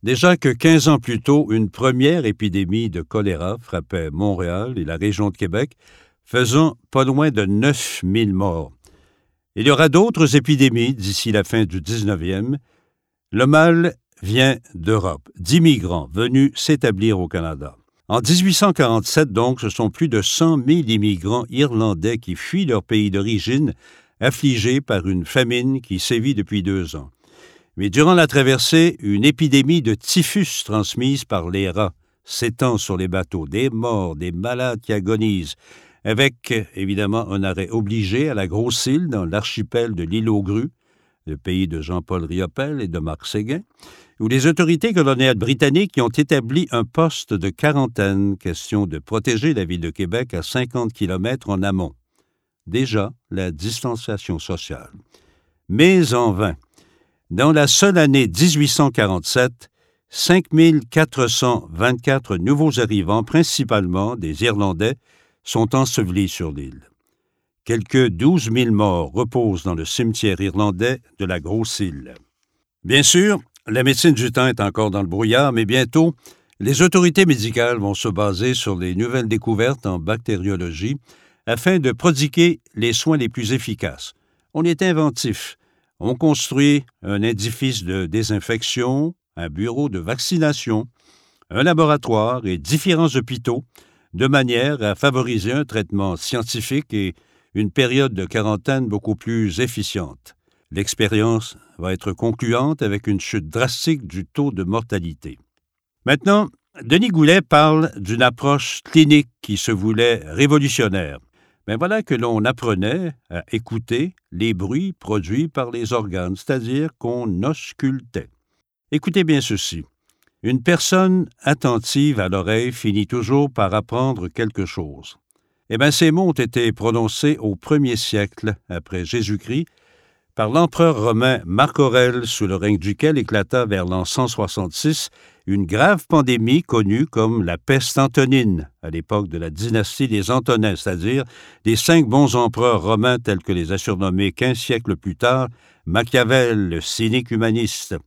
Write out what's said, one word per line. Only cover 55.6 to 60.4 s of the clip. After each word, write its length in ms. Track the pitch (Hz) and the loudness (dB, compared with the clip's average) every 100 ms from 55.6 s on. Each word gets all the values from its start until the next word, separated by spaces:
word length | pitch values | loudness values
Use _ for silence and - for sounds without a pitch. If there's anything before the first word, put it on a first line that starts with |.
| _ | _
Mais 440 | 98 170 190 151 | 4 6 6 4
en 180 | 120 120 | 2 0
vain. 240 | 95 104 76 _ _ _ _ _ _ _ | 0 -2 -4 _ _ _ _ _ _ _
Dans 220 | 87 139 | 0 4
la 160 | 156 143 | 4 4
seule 280 | - 202 180 | 4 4 6
année 300 | 151 139 117 | 4 4 2
dix-huit 420 | 85 170 151 147 | 2 2 2 0
cent 220 | - 143 | 2 2
quarante-sept, 800 | - 104 92 80 127 123 120 - _ _ _ _ | 2 0 0 -2 0 0 -2 -20 _ _ _ _
cinq 440 | - - 180 | -8 2 2